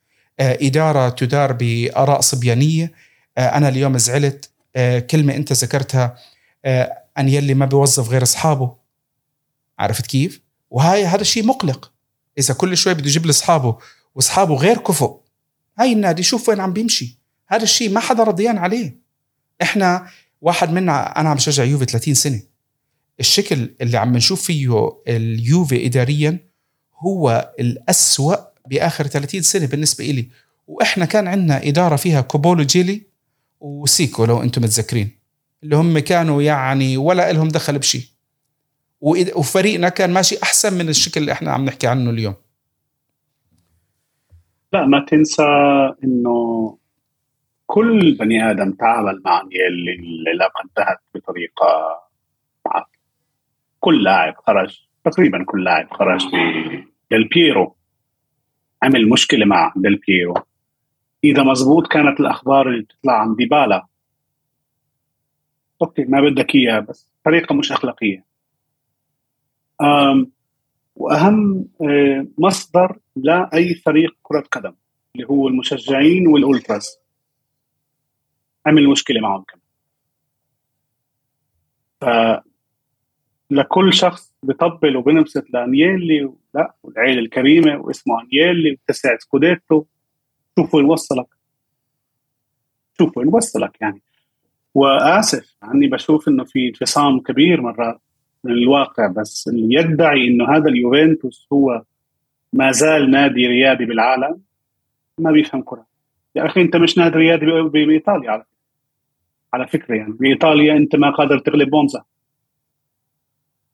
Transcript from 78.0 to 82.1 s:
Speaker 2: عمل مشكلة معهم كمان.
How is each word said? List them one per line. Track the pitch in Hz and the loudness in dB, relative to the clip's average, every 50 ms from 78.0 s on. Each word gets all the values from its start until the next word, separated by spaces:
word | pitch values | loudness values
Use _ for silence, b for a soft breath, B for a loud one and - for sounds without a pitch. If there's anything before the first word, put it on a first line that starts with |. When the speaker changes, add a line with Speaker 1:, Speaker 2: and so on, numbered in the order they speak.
| _ _ _ _ _ _ _ _ _ _ _ _ - | _ _ _ _ _ _ _ _ _ _ _ _ -2
Speaker 2:
عمل | 151 156 156 143 139 | 2 4 4 6 4
مشكلة | 139 - - - 127 110 | 4 2 0 -2 -4 -2
معهم | 107 104 98 98 95 _ - _ _ _ _ _ _ _ _ _ _ _ _ _ _ _ _ _ _ _ _ _ _ _ _ _ _ _ _ _ _ _ _ _ _ _ _ _ _ _ _ _ _ _ _ _ _ _ _ - | -2 -4 -6 -6 -8 _ -20 _ _ _ _ _ _ _ _ _ _ _ _ _ _ _ _ _ _ _ _ _ _ _ _ _ _ _ _ _ _ _ _ _ _ _ _ _ _ _ _ _ _ _ _ _ _ _ _ -6
كمان. | 139 123 | -2 0